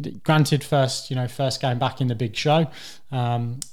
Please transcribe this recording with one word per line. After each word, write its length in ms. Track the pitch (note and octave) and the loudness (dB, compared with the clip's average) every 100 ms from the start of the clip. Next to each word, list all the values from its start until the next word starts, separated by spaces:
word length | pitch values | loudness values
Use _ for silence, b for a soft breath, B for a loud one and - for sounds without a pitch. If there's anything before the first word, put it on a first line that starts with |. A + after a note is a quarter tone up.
d-, 180 | D3 - - | -10 -6 2
granted, 400 | D#3 C#3+ C#3+ - | 4 6 2 2
first, 440 | C#3+ C3 - - | 2 2 -2 -4
you 60 | C3 | -4
know, 140 | B2 | -4
first 320 | - C3+ - | -2 -2 0
game 180 | C3 A#2+ | -2 0
back 220 | B2+ - | -2 0
in 60 | B2+ | -2
the 60 | |
big 220 | A2+ A#2+ G#2 | 0 -2 0
show, 340 | D3+ D#3 D#3+ B B B - | 4 4 4 B B B -6
um, 520 | C3 A#2+ A#2+ A#2 B2 - | -2 0 0 -2 -6 -6